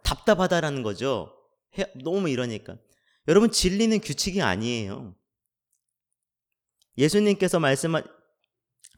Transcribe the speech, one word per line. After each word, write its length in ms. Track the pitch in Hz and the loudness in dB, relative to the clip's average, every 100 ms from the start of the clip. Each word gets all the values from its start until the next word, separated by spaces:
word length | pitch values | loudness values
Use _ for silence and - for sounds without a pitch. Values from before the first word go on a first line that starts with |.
답답하다라는 800 | - - - 202 185 175 156 139 | -6 -2 2 2 2 0 0 -2
거죠. 520 | 107 98 131 113 80 - _ _ _ - | -4 -4 -2 -4 -6 -16 _ _ _ -10
해-, 140 | - 127 | -10 -8
너무 260 | 135 190 175 | -4 -2 -2
이러니까. 480 | 127 120 107 - 98 _ _ _ _ - | -2 -4 -6 -12 -20 _ _ _ _ 4
여러분, 240 | 185 226 | 4 6
진리는 480 | - 185 196 226 220 | 2 0 2 2 2
규칙이 420 | - 139 202 190 | -2 -6 -4 0
아니에요. 720 | 123 92 113 120 98 120 110 90 _ _ _ _ _ _ _ _ _ _ _ _ _ _ _ _ _ - | 0 0 -2 -4 -6 -8 -14 -18 _ _ _ _ _ _ _ _ _ _ _ _ _ _ _ _ _ 0
예수님께서 640 | 147 208 208 196 180 175 | 2 4 2 2 2 2
말씀하-, 440 | 147 135 165 156 - - _ _ _ _ _ _ - | 2 2 0 -2 -4 -18 _ _ _ _ _ _ -20